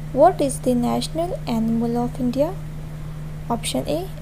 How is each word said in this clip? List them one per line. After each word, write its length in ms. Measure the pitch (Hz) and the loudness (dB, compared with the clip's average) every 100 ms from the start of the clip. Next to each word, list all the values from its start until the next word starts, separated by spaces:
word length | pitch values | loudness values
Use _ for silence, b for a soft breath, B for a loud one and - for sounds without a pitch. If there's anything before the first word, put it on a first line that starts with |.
| - | 0
what 300 | 254 330 - | 6 6 6
is 180 | 285 - | 0 0
the 160 | 247 247 | 2 2
national 640 | 240 233 - 320 339 - - | 2 0 0 -2 -2 -4 -2
animal 500 | 226 226 226 233 240 | 0 2 2 2 0
of 220 | 240 - | -2 -2
India? 340 | 247 262 311 - - - - - - - - - - | 0 2 0 -2 -8 -8 -8 -8 -8 -8 -8 -8 -4
Option 380 | 233 - 254 - | -4 -2 -2 -2
A, 220 | 311 370 - | -2 -4 -6